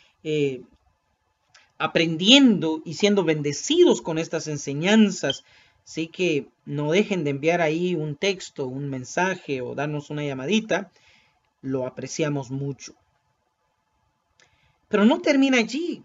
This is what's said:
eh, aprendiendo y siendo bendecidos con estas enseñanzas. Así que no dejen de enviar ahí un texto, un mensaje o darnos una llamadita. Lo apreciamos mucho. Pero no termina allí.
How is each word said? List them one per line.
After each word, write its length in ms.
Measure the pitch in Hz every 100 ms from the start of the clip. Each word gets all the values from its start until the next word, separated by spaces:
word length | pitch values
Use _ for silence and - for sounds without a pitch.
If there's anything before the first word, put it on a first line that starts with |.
| _ _
eh, 380 | 156 151 143 127 127 _ _ _ _ _ _ _ _ - _ -
aprendiendo 1080 | 151 180 165 160 190 277 262 180 160 156
y 100 | 175
siendo 300 | 151 202 202
bendecidos 800 | 160 156 143 143 - 330 349 196
con 160 | - 160
estas 300 | 156 160 156
enseñanzas. 960 | 147 - 139 175 220 202 180 143 - _ _ _ _
Así 220 | - - 165
que 420 | - 175 147 123 _
no 280 | - 147 147
dejen 320 | 175 208 185
de 60 | 143
enviar 300 | 139 156 175
ahí 340 | 160 160 180
un 220 | 170 151 143
texto, 500 | 196 190 - - 131
un 220 | 135 143
mensaje 720 | 131 127 - 185 180 - 135
o 140 | 123
darnos 340 | 123 147 147 143
una 160 | 147
llamadita. 680 | 147 131 135 214 220 175 208 _ _ _ _ _ _ _
Lo 260 | 135 131 127
apreciamos 640 | - 131 - 151 143 123
mucho. 440 | 135 139 135 - - _ _ _ _ _ _ _ _ _ _ _ _ _ _ _ _ _ _ -
Pero 160 | 202
no 160 | 214 349
termina 380 | 349 277 269 254
allí. 440 | 220 277 339 269